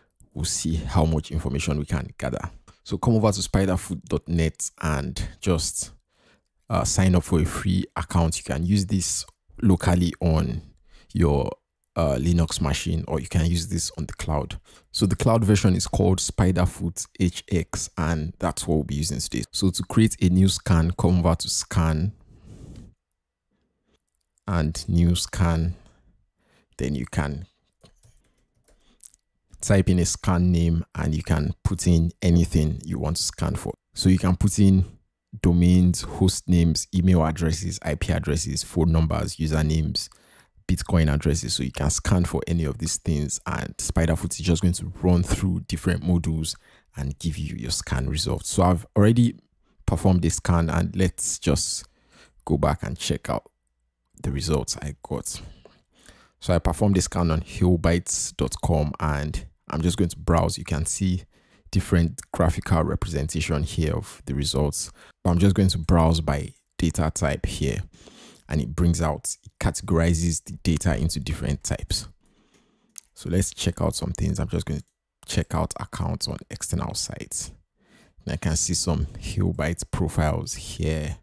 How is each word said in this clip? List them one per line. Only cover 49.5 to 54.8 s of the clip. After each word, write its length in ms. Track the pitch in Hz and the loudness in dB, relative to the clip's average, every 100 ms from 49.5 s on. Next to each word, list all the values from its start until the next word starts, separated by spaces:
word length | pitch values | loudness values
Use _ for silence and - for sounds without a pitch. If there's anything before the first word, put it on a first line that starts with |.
| _ _ _ - | _ _ _ -4
performed 340 | 87 92 90 | 0 2 4
the 80 | 82 | 2
scan, 400 | - - 85 82 | 0 0 2 2
and 260 | 80 90 - | 0 -2 0
let's 440 | 117 - - - | -2 -2 -6 -2
just 460 | - 71 - - - _ _ _ - _ - | 0 0 -2 -8 -12 _ _ _ -20 _ -4
go 120 | 73 | 0
back 260 | 71 78 | 0 -2
and 160 | - - | -6 -6
check 320 | - - - | -4 -4 -4
out 180 | - - _ _ _ _ _ _ - | -6 -8 _ _ _ _ _ _ -10
the 100 | - | -6
results 460 | 69 80 73 - | -4 -2 -2 -2
I 180 | - | -6